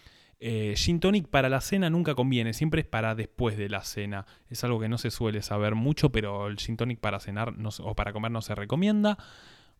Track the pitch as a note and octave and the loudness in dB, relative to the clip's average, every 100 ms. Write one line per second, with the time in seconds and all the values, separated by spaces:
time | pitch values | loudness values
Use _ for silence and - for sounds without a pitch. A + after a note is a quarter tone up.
0 | - _ _ - A#2 A2 G#2+ G2+ F3 E3+ | -20 _ _ -10 -4 -2 0 0 2 4
1 | F#3 G#3 D3 C#3 C3 C3 - G3 E3+ E3+ | 4 4 4 2 4 2 0 2 4 2
2 | D#3+ C3 C3 A#2+ A2+ G#2+ D#3 D#3+ D#3 A2+ | 2 2 2 2 0 0 0 0 0 0
3 | A2 A2 - - A#2 G#2+ G2+ G2 - - | 0 -2 -6 -2 -2 0 -4 -4 -6 -6
4 | G2+ G2 - - - A#2 B2 A2+ A2 A#2 | -6 -6 -10 -18 -14 -4 -2 0 0 0
5 | A#2+ - A2+ G#2 - G#2 G#2 A2 B2 D3+ | -2 -2 -2 -2 -2 0 2 2 2 4
6 | D3 A2 G#2 G2+ G2+ G#2 - A2+ A#2+ A2+ | 4 4 0 -4 -6 -6 -6 -2 -2 -2
7 | G#2+ G2 - G2+ A#2 - G#2+ - G2+ A2 | -4 -4 -4 -4 -4 -4 -8 -6 -6 -4
8 | G#2 G#2+ A2+ A#2 - G#2 G2+ C#3+ G3+ G#3+ | -4 -2 -4 -4 -4 -6 -2 2 4 4
9 | G#3 G3+ - - - - - | 2 0 -8 -20 -20 -20 -20